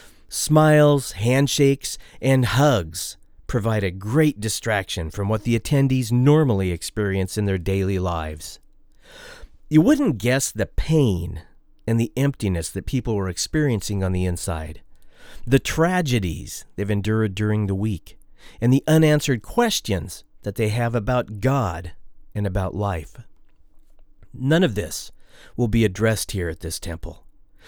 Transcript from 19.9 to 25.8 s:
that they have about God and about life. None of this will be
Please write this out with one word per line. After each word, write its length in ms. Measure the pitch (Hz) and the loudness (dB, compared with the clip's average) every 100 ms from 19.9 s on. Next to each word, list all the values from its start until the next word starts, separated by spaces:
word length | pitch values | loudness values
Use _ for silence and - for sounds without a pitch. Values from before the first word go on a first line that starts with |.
| 95 87 - - - | -4 -4 -12 -18 -12
that 120 | 101 98 | -8 -2
they 140 | 110 | -2
have 260 | 113 117 117 | 0 -2 -2
about 460 | 101 123 - 104 | 0 -2 -2 -2
God 500 | 127 139 104 82 82 - - - - | 0 0 0 -4 -10 -14 -16 -18 -12
and 140 | 104 104 | -4 -2
about 280 | 95 92 - | -2 -2 -2
life. 420 | 101 87 - - - - - - - - - - - - - | -4 -4 -8 -16 -20 -20 -20 -20 -20 -20 -20 -20 -20 -20 -20
None 300 | - 131 160 | -6 2 4
of 120 | 180 107 | 4 0
this 360 | 80 - - - - - - - | -6 -8 -12 -18 -20 -20 -10 -2
will 100 | 117 | 2
be 160 | 113 | 4